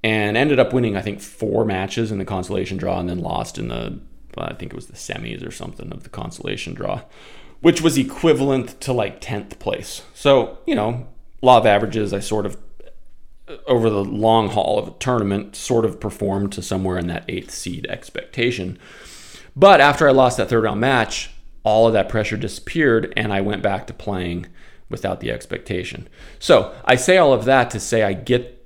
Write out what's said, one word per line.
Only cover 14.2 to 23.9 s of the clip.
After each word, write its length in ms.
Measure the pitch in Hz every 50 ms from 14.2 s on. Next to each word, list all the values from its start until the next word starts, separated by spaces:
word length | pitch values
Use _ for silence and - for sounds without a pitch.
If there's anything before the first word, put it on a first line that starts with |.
| 107 110 113 113 110 98
haul 280 | 98 104 - - - 107
of 100 | - -
a 40 | - -
tournament, 560 | - 127 127 117 104 98 98 101 - - -
sort 300 | - - - 127 117 110
of 160 | 104 87 -
performed 520 | - 104 - - 104 98 95 98 101 98
to 100 | 101 -
somewhere 360 | 95 - 98 95 95 92 90 90
in 80 | 87 87
that 160 | 85 - - -
eighth 240 | 87 90 - -
seed 340 | - - - 92 87 - - -
expectation. 880 | - - - - - - - - - - 117 120 120 104 92 92 - - - - - - - - - - - - - - - - -
But 260 | 135 175 196 196 151
after 280 | 139 147 139 - 160 143
I 40 |
lost 240 | 131 131 131 123 120
that 120 | - 104 -
third 160 | 120 113 110
round 160 | 110 - 101
match, 500 | 117 135 135 123 110 - - - - - - - - - - - -
all 220 | 110 107 110 113
of 60 | 113
that 160 | 113 104 95 -
pressure 280 | - 110 104 - 110
disappeared, 760 | 104 - 101 - - - - - 165 156 135 113 113 117 - -
and 160 | - 113 107
I 80 | 101 -
went 220 | 98 101 104 95
back 240 | 98 101 98 95 -
to 60 | -